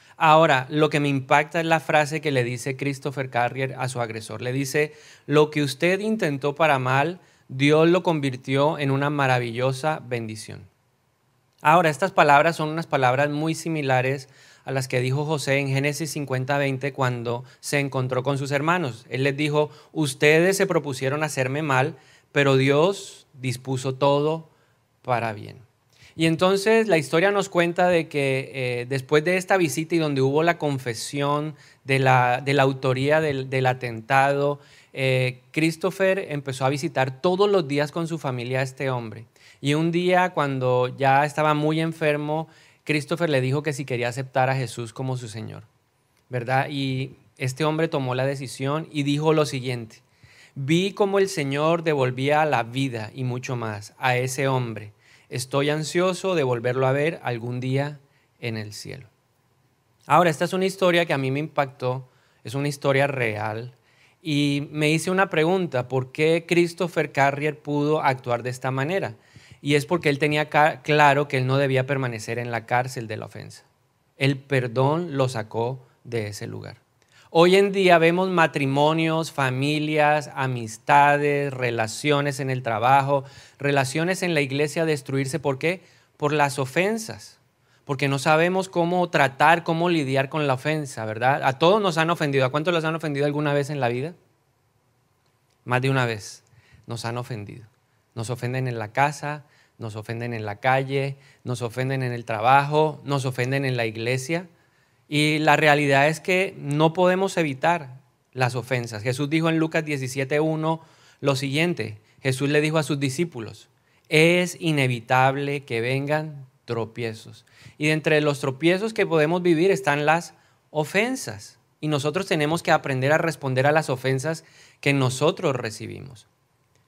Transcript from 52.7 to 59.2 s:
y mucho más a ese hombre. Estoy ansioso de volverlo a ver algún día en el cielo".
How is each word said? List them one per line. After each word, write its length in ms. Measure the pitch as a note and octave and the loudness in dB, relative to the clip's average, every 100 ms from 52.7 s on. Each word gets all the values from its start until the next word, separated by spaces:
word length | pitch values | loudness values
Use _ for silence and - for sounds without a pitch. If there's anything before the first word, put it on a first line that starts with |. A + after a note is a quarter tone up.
| B2+ C3+ A2+ G#2+ | -2 -4 -4 -8
y 120 | C3+ | -6
mucho 320 | B2+ B2+ B2+ B2+ | -6 -6 -6 -6
más 380 | A2+ G#2 - - | -6 -8 -12 -4
a 180 | C3 B2 | -2 0
ese 300 | C3 C3+ C3+ | -2 -2 0
hombre. 460 | C3 A#2 G#2+ G#2+ - _ _ - | 0 -2 -8 -14 -20 _ _ -12
Estoy 400 | B2+ - C#3 C#3+ | -10 -4 -2 0
ansioso 640 | D3+ D3 F3 F#3 F3+ F#3+ | -2 -2 0 0 -2 -2
de 100 | F3 | 0
volverlo 420 | B2+ A#2+ B2 B2+ C3 | 0 0 -2 0 2
a 60 | |
ver 260 | C#3 D3+ - | 2 0 -4
algún 340 | B2 A#2+ A#2+ B2 | -6 -6 -6 -6
día 400 | C3 C3+ C#3+ D3 _ _ _ _ | -2 -2 -4 -8 _ _ _ _
en 180 | A#2+ A2 | -8 -8
el 160 | G#2 | -10
cielo". 340 | G#2 - F#2+ - _ | -14 -16 -16 -20 _